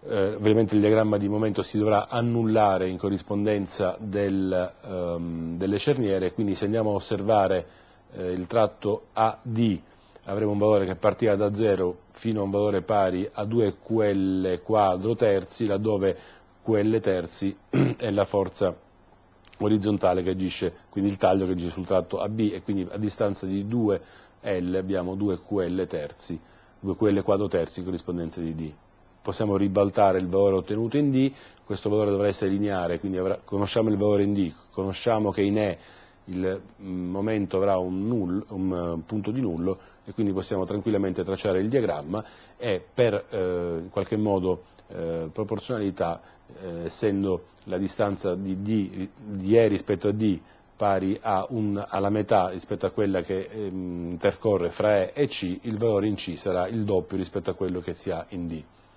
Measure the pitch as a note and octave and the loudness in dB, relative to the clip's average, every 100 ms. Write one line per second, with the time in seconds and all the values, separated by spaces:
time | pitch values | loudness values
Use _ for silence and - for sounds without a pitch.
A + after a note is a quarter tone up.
0 | - G#2+ G2 G#2+ G#2 A2 A2 G#2+ G#2 A2 | -4 -2 -2 0 4 4 4 4 6 4
1 | G#2+ G#2 G2+ G#2 A2 G2 F#2+ G#2+ G#2+ G#2 | 4 2 0 0 0 -2 -2 0 2 2
2 | - B2 A#2+ A#2 A2+ A2 G#2+ G2 F#2 F#2 | 0 -2 0 0 2 4 4 4 0 -2
3 | G2 G2 - G2+ G#2 G#2 F#2+ - F#2 F2+ | -2 -2 -2 -2 0 0 -2 -2 -2 -2
4 | G#2+ G2+ G2+ F#2+ F#2+ F#2 F2+ - - F#2 | -4 -2 0 0 0 0 -2 -6 -10 -6
5 | F2 E2+ E2+ E2 E2 E2+ F#2+ G2+ - B2+ | -4 -4 -4 -6 -6 -4 -2 0 0 0
6 | A2 F#2+ F#2 - G#2+ F#2+ G2+ A2+ G#2+ G2+ | 2 0 0 -2 -2 -2 0 0 0 -2
7 | - G#2 G2+ G#2+ F#2+ F#2+ E2+ - - - | -2 -4 2 4 4 2 -2 -16 -20 -20
8 | _ - F2+ F#2 F#2 A2+ G#2+ - G#2 F2+ | _ -10 -6 -4 -2 2 2 0 -4 -4
9 | - - A2 G#2+ - A2+ A#2 F2+ - - | -4 0 0 0 -6 0 2 0 -4 -20
10 | _ - - G2 G#2+ G2+ G#2+ G#2 F#2+ F2+ | _ -20 -8 -2 0 2 4 4 2 0
11 | G#2+ F#2+ A2+ G2+ G#2 G#2 A2 F#2+ F2+ F2 | 0 2 2 4 2 2 2 4 2 -2
12 | - - A2+ G#2+ G2 G2+ G#2 G2 F2 G#2 | -14 -8 -4 -2 0 2 2 0 0 2
13 | F#2+ F2+ G2+ - G#2 A#2 G#2+ F#2+ - A2 | 2 0 -4 -6 -2 2 2 0 -4 0
14 | G#2 G2 F#2+ F#2+ F#2 F2+ - A2 G2+ F2+ | 2 2 0 0 0 -2 2 4 4 2
15 | G2+ A#2 A2+ G2 F2 - A2 G2 G#2+ G#2 | 0 2 2 2 -2 -4 -2 0 0 2
16 | F#2+ F2 - - _ _ - A2 G#2 A2 | 2 0 -8 -20 _ _ 0 2 2 2
17 | G#2 F#2 E2+ - G2 G2 _ C3 C3+ A#2+ | 2 0 -2 -4 -4 -6 _ 2 2 0
18 | A#2 G2+ G2 G#2 F#2+ - F#2+ E2+ - _ | -2 0 2 2 0 0 -2 -2 -16 _
19 | _ - _ _ - - G#2 G#2+ G2+ G#2 | _ -20 _ _ -20 -4 2 2 2 2
20 | F#2+ F2+ F2+ F#2 F#2 - F2+ - - - | 2 2 0 -2 -2 -2 -4 -6 -10 -2
21 | G2+ G2 G2 F#2+ F#2+ F2+ F2 E2 F2 F#2+ | -2 2 2 4 2 -2 -4 -6 0 0
22 | E2 F#2+ G2+ A2 G#2+ F#2+ - G2+ F2+ G2+ | 0 -4 -4 0 -2 -2 -4 -4 -4 -4
23 | G#2+ - G#2+ G2 F#2+ G2 G2+ A#2+ G#2+ F#2+ | -6 -2 -2 -2 -4 -4 -2 0 2 0
24 | - - - _ - F#2 F2+ F#2 F#2 F#2+ | -4 -20 -20 _ -4 -2 -2 -2 -2 -2
25 | F2 G2 G2+ F2+ - G2+ F2+ F#2 F2+ E2 | -4 -2 -2 -2 -4 -2 -2 -2 -2 -4
26 | D2 - - E2 - - _ - G2 F2+ | -8 -12 -10 -10 -12 -20 _ -10 -6 0
27 | G#2+ G2 F#2+ G2 G2+ F#2 E2 - F2+ F2 | 2 2 2 2 2 0 -2 -6 -6 -6
28 | - F2 E2 D#2 E2 D#2+ D#2+ D2 _ _ | -6 -6 -6 -6 -8 -6 -8 -12 _ _
29 | _ _ - G2 A2 G2 G2+ F#2+ G2+ F#2 | _ _ -8 -4 0 2 2 4 2 4
30 | G2+ F#2+ F#2 F#2+ G2+ F#2+ F2 G#2 A#2 C#3 | 4 4 2 4 4 4 0 -4 0 0
31 | D3 C3 C3+ C3+ - - - G2+ G#2+ G#2 | 2 2 2 -2 -20 -20 -8 -4 0 2
32 | G#2 G2 G2+ F#2+ G2 G2 G#2 G2 F2 E2+ | 2 2 2 0 0 0 0 -2 -2 -2
33 | G2+ F#2 F#2 F#2+ - G2+ G2+ - A2 G#2 | -2 -2 -2 -2 -4 -2 0 2 2 2
34 | G#2 G#2 G2+ G2+ F2+ D2+ - - F#2+ F#2 | 4 4 2 2 0 -2 -14 -6 -4 -2
35 | - A2 G#2+ F#2+ G2+ G#2 G#2+ E2+ - - | 0 2 2 2 2 2 0 -2 -10 -20
36 | - _ - F#2 F#2 F#2+ - - F#2+ F2+ | -20 _ -10 -4 -2 -4 -10 -16 -8 -6
37 | F2+ F#2+ G#2+ A2 G2 F#2+ G2+ F#2+ F#2 F#2 | -4 -4 -2 0 0 0 2 2 0 -2
38 | G2+ A#2+ F2+ F#2+ G#2 G2+ F#2+ F2+ F2 E2 | -2 0 0 -2 -4 -4 -2 -2 -2 -4
39 | D#2 G#2+ G2+ B2 A#2+ E2 F2 F#2 - - | -4 -4 -4 -2 -2 -2 -2 -4 -8 -20
40 | - G2+ G#2+ F#2+ F#2 G#2 F#2 G#2 G2+ G#2 | -16 -4 -2 -2 -2 -4 -2 -2 0 0
41 | G2 F2+ F2+ F#2+ G#2 F#2 G2+ C3+ G#2+ D2 | 0 -2 -2 -2 0 0 2 0 0 -2
42 | D2 G2+ G#2+ - - - A#2+ F#2 - - | -4 -6 -6 -16 -20 -10 -4 -4 -4 2
43 | A#2+ G2+ - G#2 F#2 F2+ F2 E2+ F2 G2 | 2 2 -4 -4 -2 0 -2 -4 -4 -4
44 | F#2+ G#2+ G#2+ G2 F#2 F2+ - - - F2+ | -2 0 2 2 2 -2 -4 -20 -16 -8
45 | E2 E2 D#2+ D#2 G#2 G#2+ - B2 G2+ F2 | -6 -4 -6 -6 -6 -6 -4 -2 -2 -2
46 | E2+ E2+ - - _ - F#2 E2+ E2+ - | -2 -4 -10 -20 _ -16 -10 -8 -8 -2
47 | A2 G2 G2 F2 - _ - F#2 G2 - | 0 0 0 -2 -4 _ -8 -4 -4 -2
48 | G#2 G2 G2 F2+ G2 F#2+ G2+ A2 F#2+ F#2+ | -2 0 -4 -4 -4 -6 -2 -2 -2 -6
49 | F#2+ - G#2+ G2+ F#2+ A2+ A2+ G2 - G2 | -10 -12 -12 -6 4 6 6 2 0 0
50 | G#2 G#2+ G#2+ F#2 - - _ _ G#2 G2 | 0 2 2 0 -4 -20 _ _ 0 2
51 | F#2+ G#2 A2+ G2 F#2+ A#2+ G#2+ G2+ G2 F#2 | 0 -2 0 -2 0 -2 -2 -2 -4 -2
52 | G2+ G#2 G2+ G#2+ F#2 F#2 - G2 F#2+ - | 0 0 4 4 4 -2 -6 -4 -2 0
53 | G#2 F#2+ E2+ F#2+ F#2 A2 G2+ F#2 F2+ F2 | 0 0 -2 -4 -4 -8 -8 -6 -6 -6
54 | E2+ E2+ G2+ - A2 G2 F2 - G#2 G#2 | -6 0 0 0 0 2 0 0 2 4
55 | F#2 - C#3+ - F#2 F2+ A#2+ A2 A#2 G#2 | 2 0 -2 -2 -6 -6 -6 -2 2 2
56 | G#2 G2 - D#2+ - F#2 F2+ A2+ G#2 F#2+ | 2 -2 -6 -6 -2 0 0 -2 0 0
57 | - G2 F#2 G2+ F#2 F2+ F#2 F2+ F2 E2+ | 0 -6 -4 -4 -6 -4 -4 -4 -6 -8
58 | - E2+ E2 F#2+ E2+ E2 D2+ _ _ | -6 -6 -6 -8 -8 -8 -12 _ _